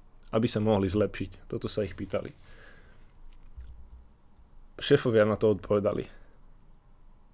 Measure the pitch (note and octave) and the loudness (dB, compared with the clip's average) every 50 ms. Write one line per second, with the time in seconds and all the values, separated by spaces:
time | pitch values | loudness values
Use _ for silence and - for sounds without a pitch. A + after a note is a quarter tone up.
0 | - - - - - - - A2+ A#2 A#2+ - A2 G#2+ A2 G#2+ G2 G2 F#2 F#2+ G#2 | -20 -20 -20 -20 -10 -4 -2 0 0 0 0 0 2 2 4 2 2 2 2 2
1 | G#2 G2 - - F#2+ - - - - - - - - G#2+ - G#2+ G#2 E2 - - | 0 0 -2 -6 -8 -10 -12 -16 -12 -10 -8 -8 -6 -6 -4 -4 -4 -4 -6 -10
2 | G2+ - - G2 - - - - - - - - - - - - - - - - | -8 -6 -6 -6 -6 -8 -12 -18 -20 -20 -20 -20 -20 -20 -20 -20 -20 -20 -20 -20
3 | - - - - - - - - - - - - - - - - - - - - | -20 -20 -20 -20 -20 -20 -20 -20 -20 -20 -18 -18 -18 -18 -18 -18 -18 -20 -20 -20
4 | - - - _ - - - - - - - - - - - - - - C#3+ C#3+ | -20 -20 -20 _ -20 -20 -20 -20 -20 -20 -20 -20 -20 -20 -14 -6 2 4 4 4
5 | - B2+ A2 A2 G#2+ A2 G#2 G2 - G#2+ G#2 - - - G#2 G#2 G2 G2+ - - | 4 4 4 6 6 4 4 2 4 2 2 2 0 0 2 2 2 2 0 -2
6 | - - - - - - - - - - - - - - - - _ - - - | -4 -8 -12 -20 -20 -20 -20 -20 -20 -20 -20 -20 -20 -20 -20 -20 _ -20 -20 -20
7 | - - - - - - | -20 -20 -20 -20 -20 -20